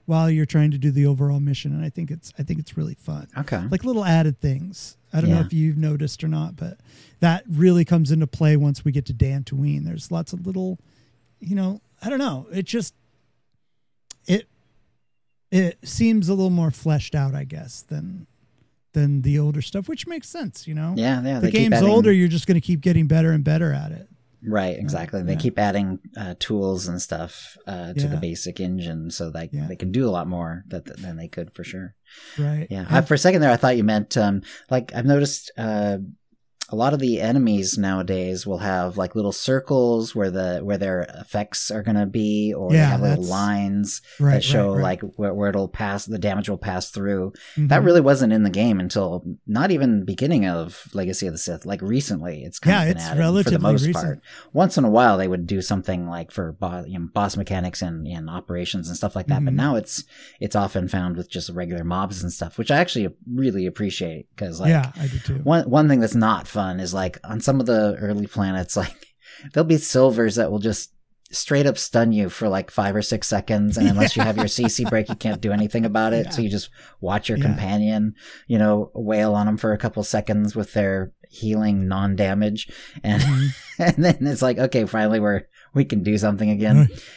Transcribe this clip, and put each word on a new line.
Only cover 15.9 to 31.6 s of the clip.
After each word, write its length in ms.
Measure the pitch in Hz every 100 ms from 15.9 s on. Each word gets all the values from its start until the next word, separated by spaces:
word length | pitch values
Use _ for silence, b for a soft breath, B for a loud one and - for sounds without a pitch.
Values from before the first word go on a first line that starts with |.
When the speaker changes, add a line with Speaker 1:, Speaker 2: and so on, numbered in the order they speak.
| - 226 220 175
Speaker 1:
a 60 |
little 160 | 196 190
more 200 | 175 160
fleshed 440 | - 160 151 -
out, 200 | 151 139
I 100 | 139
guess, 380 | 135 151 143 -
than, 440 | - 147 170 185 - _ _ _ _ _ _
than 300 | 151 143 139
the 160 | 131 147
older 240 | 147 151
stuff, 260 | - 196 196
which 180 | 320 339
makes 220 | 330 -
sense, 380 | 339 214 - -
you 80 |
know? 200 | 151 160 196
Speaker 2:
Yeah, 260 | 131 131
yeah, 120 | 131 123
Speaker 1:
The 100 | 175
Speaker 2:
they 40 |
keep 100 | 214
Speaker 1:
game's 140 | 226
Speaker 2:
adding 140 | 196 196
Speaker 1:
older, 240 | 220 214
you're 160 | 190 180
just 180 | 165 -
gonna 140 | 175
keep 200 | - 165
getting 260 | 180 165 156
better 260 | 160 160
and 120 | 156
better 280 | 143 160 165
at 200 | 139 151
it. 160 | 160 - - _ _
Speaker 2:
Right, 320 | 107 104 92 85
Speaker 1:
Uh, 40 |
Speaker 2:
exactly. 420 | - 85 85 101
They 100 | 87
Speaker 1:
yeah. 40 | 78
Speaker 2:
keep 200 | 120 -
adding, 400 | 104 101 98 92 - -
uh, 180 | 98 87
tools 480 | - 107 98 92 90
and 120 | 87
stuff, 560 | - 80 85 - - - -
uh, 260 | 190 87
to 140 | 147 143
the 60 |
Speaker 1:
Yeah. 60 | 151
Speaker 2:
basic 380 | 160 82 90 -
engine 500 | 92 92 85 80 82
so 200 | - 82
that 240 | 80 82
Speaker 1:
Yeah. 120 | 73 76
Speaker 2:
they 80 | -
can 160 | 92
do 160 | 110 123
a 20 |
lot 160 | 87 82
more 380 | 87 82 85 -
that, 160 | 87 - -
than 160 | 92 80
they 120 | 82
could 240 | - 82
for 80 | -